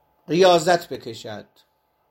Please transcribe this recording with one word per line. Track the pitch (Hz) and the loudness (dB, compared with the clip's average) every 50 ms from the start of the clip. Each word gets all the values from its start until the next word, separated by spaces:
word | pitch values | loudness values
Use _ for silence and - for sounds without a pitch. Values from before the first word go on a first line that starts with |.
| _ _ _ _ _ - | _ _ _ _ _ -4
ریاضت | 151 170 185 180 180 170 156 175 180 170 - - | 2 4 4 6 4 4 2 2 0 -2 -2 -6
بکشد، | 135 120 - 123 113 110 - 113 107 101 104 _ _ _ _ _ _ _ _ _ _ _ _ _ | -14 -14 -12 -14 -14 -14 -14 -14 -14 -14 -16 _ _ _ _ _ _ _ _ _ _ _ _ _